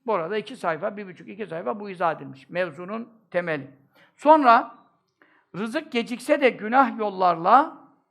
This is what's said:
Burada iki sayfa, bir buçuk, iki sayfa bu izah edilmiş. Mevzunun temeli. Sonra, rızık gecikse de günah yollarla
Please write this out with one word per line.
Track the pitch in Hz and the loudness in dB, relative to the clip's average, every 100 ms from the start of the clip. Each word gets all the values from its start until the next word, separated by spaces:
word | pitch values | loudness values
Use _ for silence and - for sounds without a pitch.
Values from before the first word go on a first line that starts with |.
| 240 | -4
Burada | 202 165 214 | -4 -2 -6
iki | 208 262 | -8 -6
sayfa, | 185 160 202 208 | -4 -4 -6 -8
bir | 196 | -16
buçuk, | 175 170 | -16 -18
iki | 202 196 | -14 -10
sayfa | 160 220 220 | -8 -8 -8
bu | 202 | -10
izah | 175 175 151 | -4 -2 -2
edilmiş. | 139 135 - | -10 -18 -10
Mevzunun | 170 180 147 180 220 233 _ _ | -6 -6 -6 -12 -12 -14 _ _
temeli. | 175 175 151 135 - _ _ _ _ | -4 -2 -6 -6 -20 _ _ _ _
Sonra, | 285 311 254 233 - - _ _ _ _ _ _ _ 170 | 6 6 8 6 4 -14 _ _ _ _ _ _ _ -10
rızık | 226 285 311 | -6 -6 -4
gecikse | 240 214 240 - 302 | -6 -4 -8 -2 2
de | 254 | 2
günah | 185 208 254 247 220 | 0 0 2 2 0
yollarla | 208 190 185 165 175 247 330 - - _ _ | -6 0 0 2 6 6 4 -6 -20 _ _